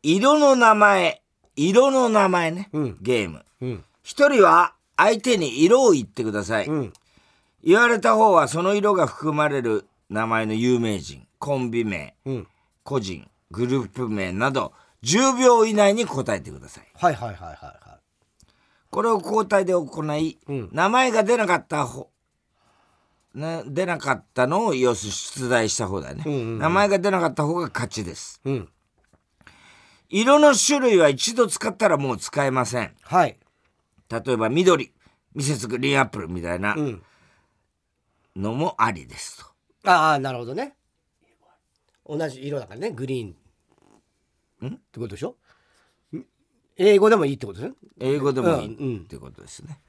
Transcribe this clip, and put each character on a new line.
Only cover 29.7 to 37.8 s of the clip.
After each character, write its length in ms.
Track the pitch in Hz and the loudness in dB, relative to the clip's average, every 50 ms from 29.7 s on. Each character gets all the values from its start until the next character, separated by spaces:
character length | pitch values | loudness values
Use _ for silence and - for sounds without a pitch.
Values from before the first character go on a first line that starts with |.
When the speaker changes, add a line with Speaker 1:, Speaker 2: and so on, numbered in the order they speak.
| _ _ _ _ _ _ _ _ | _ _ _ _ _ _ _ _
Speaker 1:
色 280 | - 196 233 247 285 | -2 0 4 6 6
の 160 | 294 302 294 269 | 8 8 6 6
種 280 | 208 - - 294 285 | 4 2 0 0 2
類 160 | 262 247 214 | 2 4 4
は 100 | 180 160 | 6 6
一 260 | 147 139 131 - 226 233 | 4 2 0 -4 -6 0
度 140 | 240 240 | 0 0
使 180 | 196 - - - | 0 0 -6 -6
っ 80 | 226 190 | -8 -4
た 120 | - 220 | 0 0
ら 80 | 196 165 | 0 2
も 140 | 143 139 135 | 0 0 -4
う 60 | 120 | -6
使 280 | 95 - - - 147 143 | -6 -8 -8 -4 -2 -2
え 60 | 135 | 0
ま 140 | 131 131 123 | 0 -2 -2
せ 180 | 110 120 123 107 | -2 -4 -6 -6
ん。 100 | - _ _ | -8 _ _
Speaker 2:
は 240 | _ - 160 180 165 | _ -2 0 2 2
い。 140 | 123 107 _ _ _ _ _ _ _ _ _ _ _ _ _ _ _ | 0 -2 _ _ _ _ _ _ _ _ _ _ _ _ _ _ _
Speaker 1:
例 240 | - 117 - 131 127 | -10 -8 -4 -2 -2
え 40 | |
ば 120 | 110 113 110 | 0 0 0
緑、 420 | 127 165 185 180 175 151 123 - _ _ _ _ _ _ _ _ _ | 0 2 4 4 2 2 0 -8 _ _ _ _ _ _ _ _ _
ミ 100 | 147 139 | -6 -4
セ 120 | 139 151 | -4 -4
ス 120 | 117 120 | -6 -6
グ 100 | 110 117 120 | -8 -6 -4
リ 140 | 131 143 139 | -2 0 2
ー 40 | |
ン 40 | 139 | 0
ア 20 | 139 | 0
ッ 60 | 110 | 0
プ 100 | - 104 | -2 -10
ル 80 | 90 | -10
み 140 | 80 90 90 | -8 -8 -8
た 120 | 82 85 87 | -6 -6 -6
い 60 | 87 | -4
な 160 | 98 104 107 | -4 -4 -4
Speaker 2:
う 60 | 156 | -4
ん。 200 | 151 139 110 92 _ _ _ _ _ _ _ _ _ _ _ _ _ _ _ _ | -6 -6 -8 -12 _ _ _ _ _ _ _ _ _ _ _ _ _ _ _ _